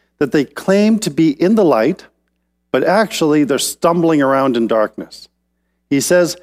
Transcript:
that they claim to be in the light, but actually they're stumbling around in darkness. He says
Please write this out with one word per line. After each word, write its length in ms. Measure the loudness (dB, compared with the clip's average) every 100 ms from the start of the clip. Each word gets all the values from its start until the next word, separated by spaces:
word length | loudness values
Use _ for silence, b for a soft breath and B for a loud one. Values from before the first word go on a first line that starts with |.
| _ -6
that 140 | -2
they 120 | -2
claim 540 | -4 -6 -2 2 2 0
to 100 | -2
be 280 | -2 -2 0
in 140 | 0
the 120 | 2 2
light, 420 | 2 0 -4 -12 _ _ _ _ _ _
but 120 | -2
actually 600 | 0 0 0 -2 0 0
they're 160 | 0 -2
stumbling 640 | -4 -2 0 2 0 2
around 340 | 0 0 0 0
in 80 | 0
darkness. 640 | 0 -2 -6 -16 -18 -20 _ _ _ _ _ -6
He 140 | -4
says 340 | 0 0 0 -4